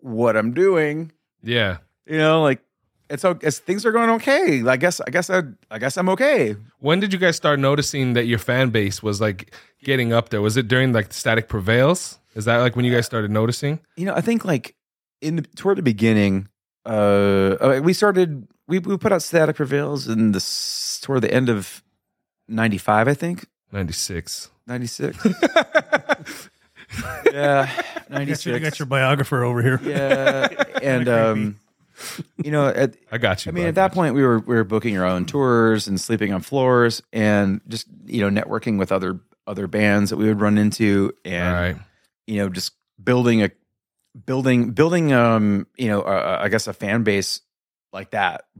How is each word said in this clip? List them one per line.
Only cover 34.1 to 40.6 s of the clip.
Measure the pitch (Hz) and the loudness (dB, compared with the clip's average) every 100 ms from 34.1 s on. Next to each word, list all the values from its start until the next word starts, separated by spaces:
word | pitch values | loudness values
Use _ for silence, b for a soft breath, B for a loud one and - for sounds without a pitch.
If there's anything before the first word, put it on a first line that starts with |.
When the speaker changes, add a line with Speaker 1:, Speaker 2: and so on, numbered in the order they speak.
Speaker 1:
we | 135 | 2
were, | 131 113 | 4 2
we | 113 | 2
were | 117 | 0
booking | 98 107 117 95 | 0 -2 -2 0
our | |
own | 92 90 92 | 0 0 -2
tours | 143 127 117 113 110 101 | 0 2 4 4 2 0
and | 95 | -4
sleeping | - 107 104 | -2 -2 -2
on | 92 | -4
floors | - 139 127 123 117 110 - | -4 0 2 4 2 0 -8
and | 113 107 104 98 104 - | -2 2 2 2 -2 -6
just, | 110 - - - | -12 -12 -20 -8
you | 117 | -2
know, | 101 101 | 0 -2
networking | - 110 117 101 | -2 -4 -2 -2
with | 95 | 0
other, | 95 92 90 - _ - | -2 -2 -6 -12 _ -12
other | 98 92 | -8 -4
bands | 107 104 101 101 | 0 2 2 0
that | - | 0
we | 107 | 0
would | 104 | 2
run | 104 | 2
into, | 104 | 4